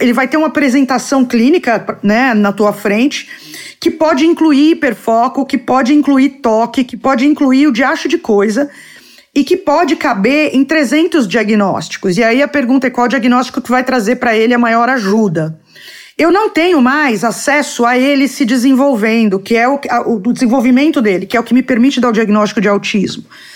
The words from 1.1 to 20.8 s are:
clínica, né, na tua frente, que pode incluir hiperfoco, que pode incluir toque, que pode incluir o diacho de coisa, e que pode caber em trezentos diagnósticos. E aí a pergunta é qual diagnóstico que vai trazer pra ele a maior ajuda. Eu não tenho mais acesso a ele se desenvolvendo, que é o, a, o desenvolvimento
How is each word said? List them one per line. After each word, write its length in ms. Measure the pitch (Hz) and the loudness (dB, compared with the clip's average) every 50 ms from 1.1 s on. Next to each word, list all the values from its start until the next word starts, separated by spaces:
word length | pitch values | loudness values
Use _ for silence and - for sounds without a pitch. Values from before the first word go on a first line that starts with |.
| 277 269 254 | 0 0 0
clínica, 720 | 247 240 226 226 277 349 349 - 247 220 196 - - - - | 0 0 2 2 2 2 2 0 0 -2 -2 -4 -8 -8 -4
né, 300 | - 202 214 233 262 262 | -2 0 0 2 2 2
na 200 | 226 208 208 202 | 2 2 0 0
tua 200 | 202 202 208 208 | 0 0 0 -2
frente, 560 | 202 202 - 208 202 220 254 294 - - - - - - - - - - - - - - | -2 -2 -2 -2 0 0 0 -2 -2 -6 -12 -14 -18 -20 -20 -20 -20 -20 -20 -20 -8 -4
que 120 | - 339 | -2 -2
pode 340 | - - 320 302 339 254 311 | 0 0 0 0 2 2 2
incluir 460 | 339 330 - 320 320 285 269 302 311 | 2 2 2 2 2 4 4 4 2
hiperfoco, 760 | 339 - 294 254 208 - - 233 226 226 240 254 - 277 262 | 2 2 0 -2 -2 -2 -2 -2 0 0 0 0 -2 -4 -4
que 140 | - - 233 | -2 -4 -4
pode 340 | - - 247 262 247 226 | -2 0 0 0 2 2
incluir 480 | 302 294 285 285 277 262 269 285 - - | 2 2 2 2 2 2 2 0 -2 -2
toque, 440 | - 233 214 220 233 226 - 269 247 | -2 0 0 0 0 -2 -2 -4 -4
que 120 | 247 - | -4 -6
pode 300 | 190 - 262 269 226 269 | -6 -2 -2 0 2 2
incluir 400 | 294 302 - 294 254 262 269 294 | 0 2 2 2 2 4 4 4
o 60 | 302 | 2
diacho 360 | 233 202 277 254 320 - - 285 | 2 0 0 0 -2 -2 -4 -2
de 80 | 311 | -4
coisa, 540 | 359 - - 208 202 202 220 202 269 294 285 - - - - - - - - - - _ _ - | -2 -2 0 0 2 2 0 0 -2 -4 -4 -8 -16 -20 -20 -20 -20 -20 -20 -20 -20 _ _ -2
e 100 | 277 - | -2 0
que 140 | - 359 370 | 0 0 -2
pode 380 | - 302 285 330 359 262 320 | 0 0 0 2 2 0 -2
caber 580 | 320 - 277 233 196 190 247 285 302 302 - - | -2 -2 -2 -2 0 0 0 2 0 0 0 0
em 100 | 262 277 | 0 0
trezentos 640 | 269 320 320 285 214 294 311 339 370 - 311 233 175 | 0 0 0 0 0 0 0 0 0 0 0 0 0
diagnósticos. 880 | 175 233 214 202 220 208 202 185 127 - 156 - - - - 190 175 | 0 -2 0 0 0 0 0 0 -2 -4 -6 -10 -10 -6 -4 -2 0
E 80 | 214 226 | 0 0
aí 180 | 226 233 262 | 2 2 0
a 60 | 285 285 | 0 0
pergunta 380 | 285 285 254 233 262 269 269 | -2 -2 0 0 0 0 0
é 40 | 247 | -2
qual 180 | 247 240 240 240 | -2 -2 -2 0
diagnóstico 520 | 262 269 202 254 247 247 - - - 262 | 0 0 0 2 2 0 0 -2 -6 -8
que 100 | - - | -4 -2
vai 140 | 247 254 254 | -2 -2 0
trazer 320 | 254 262 247 196 214 254 | -2 -2 -2 0 -2 -2
pra 180 | 247 - 240 220 | -2 -2 -2 0
ele 200 | 220 220 240 247 | 2 2 2 2
a 40 | 240 | 2
maior 300 | 240 226 226 233 240 240 | 0 0 0 0 0 0
ajuda. 720 | 269 254 202 190 208 226 220 196 156 165 156 160 156 - _ _ - - - - - - - - _ - | 0 -2 0 0 0 0 0 0 -2 -2 -4 -6 -8 -12 _ _ -20 -20 -20 -20 -20 -20 -20 -12 _ -2
Eu 80 | 302 339 | 0 2
não 180 | 339 403 440 415 | 2 2 0 0
tenho 320 | - 311 330 370 349 285 | 0 0 0 2 2 2
mais 440 | 240 254 277 302 302 262 220 185 233 | 2 2 2 0 0 0 -2 -2 -2
acesso 600 | 226 202 - - 285 277 294 262 - - - 233 | -4 -4 -4 -2 -2 0 -2 -2 -4 -4 -2 0
a 140 | 233 254 254 | 0 2 2
ele 300 | 254 285 285 269 277 269 | 2 2 2 2 0 -2
se 160 | - - 285 | -2 -2 -2
desenvolvendo, 960 | 208 269 247 226 277 262 247 277 285 262 202 214 220 226 233 220 208 185 190 | 0 0 2 2 2 2 2 2 2 0 0 0 0 0 2 2 0 0 -2
que 160 | 196 - 233 | -2 -2 0
é 120 | 226 233 262 | 0 0 0
o, 120 | 285 269 262 240 | -2 -2 -4 -4
a, 180 | 240 240 - - | -4 -2 -2 -2
o 240 | 233 202 180 240 | -4 -2 -2 -4
desenvolvimento 680 | 240 - 269 214 247 254 220 262 247 254 | -2 0 0 0 2 2 2 2 2 4